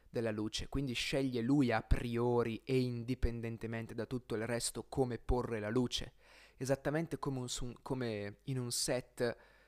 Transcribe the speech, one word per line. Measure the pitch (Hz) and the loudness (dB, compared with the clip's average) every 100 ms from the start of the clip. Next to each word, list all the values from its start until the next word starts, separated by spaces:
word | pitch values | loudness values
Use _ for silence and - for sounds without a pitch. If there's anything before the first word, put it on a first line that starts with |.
| - | -6
della | 123 113 | -2 0
luce, | 107 107 - - | 0 -2 -4 -4
quindi | 135 139 | -2 -2
sceglie | 120 - 143 135 123 | -2 0 0 2 2
lui | 113 147 123 | 4 4 6
a | 110 | 4
priori | - - 123 117 123 120 117 110 | 4 2 4 2 4 4 2 -2
e | - 131 | 0 2
indipendentemente | 127 120 117 127 120 117 113 113 113 113 110 | 2 -2 -4 2 2 0 -6 -6 -6 -6 -6
da | 117 107 | -6 -4
tutto | 127 - 113 | -4 -4 -4
il | 113 | 0
resto | 117 - - | -2 -2 -6
come | - - 127 117 | -4 0 0 0
porre | - 123 113 113 | 0 0 2 -2
la | 104 | 2
luce. | 120 123 - - - - - - _ | 2 2 0 -6 -10 -20 -20 -20 _
Esattamente | 131 135 - 151 165 139 | -2 0 0 -2 -2 -4
come | 143 131 | -4 -4
un | 123 | -4
su-, | - 123 117 | -4 -6 -8
come | - 131 120 107 101 110 | -6 -4 -2 -2 -6 -8
in | - 131 | -4 -4
un | 120 | -2
set | - - 127 - - 120 113 - - | -2 0 0 -2 -2 0 0 -10 -20